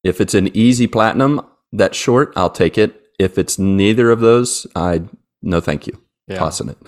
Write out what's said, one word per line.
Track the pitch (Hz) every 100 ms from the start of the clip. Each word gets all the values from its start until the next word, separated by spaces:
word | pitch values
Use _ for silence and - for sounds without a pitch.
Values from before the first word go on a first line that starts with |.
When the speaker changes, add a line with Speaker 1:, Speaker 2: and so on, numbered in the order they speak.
Speaker 1:
If | 90 -
it's | 98
an | 104 95 104
easy | 117 123 113
platinum | 113 110 - 135 147 - _ _
that's | 104 95 -
short, | - 123 147 -
I'll | 87
take | - 85 110
it. | 107 - _ -
If | 92 -
it's | 87 -
neither | 98 98 101 110 117
of | 113
those, | 113 120 123 - - -
I, | 87 85 87 - _ _
no | - 85
thank | - 76 -
you. | - _ _ -
Speaker 2:
Yeah. | 95
Speaker 1:
Tossing | 80 - -
it. | -